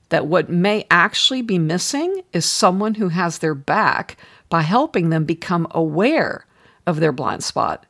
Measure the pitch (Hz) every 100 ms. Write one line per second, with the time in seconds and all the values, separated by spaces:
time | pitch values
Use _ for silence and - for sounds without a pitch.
0 | _ 160 147 175 - 175 196 214 - 175
1 | 190 - - 262 226 180 160 175 - 277
2 | 339 392 - 175 - - 196 185 214 214
3 | 185 170 170 - 160 143 139 175 175 -
4 | - - - - _ 165 156 226 311 -
5 | 165 160 151 165 - 175 165 - 160 151
6 | 233 311 135 - - _ _ _ - 156
7 | 156 135 117 - - - 110 -